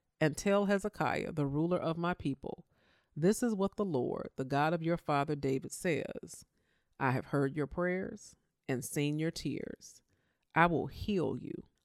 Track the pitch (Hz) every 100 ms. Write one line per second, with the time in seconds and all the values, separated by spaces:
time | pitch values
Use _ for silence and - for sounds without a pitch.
0 | _ - 156 - 202 202 202 196 208 -
1 | 143 - - 151 143 143 170 180 160 165
2 | 170 180 147 135 - - - _ _ _
3 | _ 151 175 220 247 202 196 - 202 139
4 | - - - - 131 139 151 170 160 170
5 | - 143 143 147 139 135 - - 185 147
6 | - - - - - _ _ _ _ -
7 | 135 127 - 143 139 147 143 - 180 185
8 | 196 208 - - _ _ - 123 - 156
9 | 147 151 160 - 147 - - - - -
10 | _ _ _ _ _ 165 175 151 - -
11 | - 196 143 - - - - _